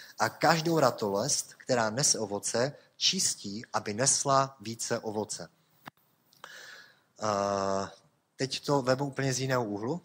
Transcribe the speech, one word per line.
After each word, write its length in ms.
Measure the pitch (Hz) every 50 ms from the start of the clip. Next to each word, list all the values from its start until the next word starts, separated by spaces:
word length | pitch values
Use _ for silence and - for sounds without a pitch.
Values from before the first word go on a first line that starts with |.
| - - - -
a 100 | 107 113
každou 500 | - - - 147 165 165 156 170 165 160
ratolest, 760 | 139 120 - - 113 101 98 101 117 147 - - - - -
která 360 | - - - 131 120 113 107
nese 300 | 107 127 147 - - 101
ovoce, 540 | 110 95 104 101 - - - 117 123 143 143 - - _ _
čistí, 680 | - - - 180 190 - - - - - 104 98 110 - - -
aby 200 | 107 104 110 104
nesla 600 | 107 131 156 - - - 143 135 135 135 131 - -
více 400 | 101 113 113 - - - 120 110
ovoce." 500 | - 113 101 107 104 101 - - 87 - _ _ _ _ _ _ - - - _ _ _ _ _ _ _ _ _ - - - - - - - - - - _ _ _ _ _ -
Eh, 680 | 110 107 104 101 101 101 101 98 98 98 98 98 98 95 - - _ _ _ _ _ _ _
teď 300 | - 139 131 - - -
to 160 | - 143 143
vemu 240 | 123 127 131 131 143
úplně 280 | 139 127 - 135 135 123
z 60 | 123
jiného 260 | 135 131 131 127 120
úhlu, 360 | 104 104 101 110 123 165 180